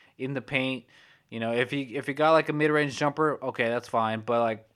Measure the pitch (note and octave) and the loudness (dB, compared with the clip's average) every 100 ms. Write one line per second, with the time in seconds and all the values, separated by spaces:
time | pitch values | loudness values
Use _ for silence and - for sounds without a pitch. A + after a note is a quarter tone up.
0 | _ _ C3 C3+ A2+ C#3 C3 C3 - - | _ _ -6 -6 -4 -2 -2 -6 -12 -20
1 | - _ _ A#2 A2+ A#2+ C3 C#3+ C3 B2 | -20 _ _ -6 -2 0 0 -2 -6 -6
2 | C#3 C#3 D#3 D#3+ D3+ D3+ D3+ D3+ C#3+ A#2+ | -6 2 4 4 4 2 4 4 0 0
3 | D3 C#3+ D#3 C3 B2+ A#2 A#2 A#2+ - A#2 | -2 2 0 0 -6 0 0 0 0 0
4 | A2 A2 A2 A#2 A#2 G#2+ - | 0 -2 0 2 2 -2 -10